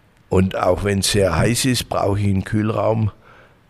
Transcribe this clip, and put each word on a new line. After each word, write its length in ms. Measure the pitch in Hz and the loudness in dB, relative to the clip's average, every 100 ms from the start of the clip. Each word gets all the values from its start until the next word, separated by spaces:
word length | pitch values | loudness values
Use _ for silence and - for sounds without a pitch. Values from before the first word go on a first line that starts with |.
| _ _ - | _ _ -2
Und 260 | 95 95 113 | 2 2 2
auch 280 | 98 90 | 0 0
wenn 160 | 101 98 | 0 0
es 120 | - | 0
sehr 240 | 107 92 80 | 2 2 2
heiß 300 | - - 135 | 0 0 0
ist, 240 | 120 - | -2 -4
brauche 300 | 90 98 101 | -2 -2 0
ich 60 | 101 | 0
einen 160 | 95 | 0
Kühlraum, 680 | - 107 107 107 104 113 107 - - - - _ | -2 -2 -2 -2 0 0 -2 -6 -20 -20 -20 _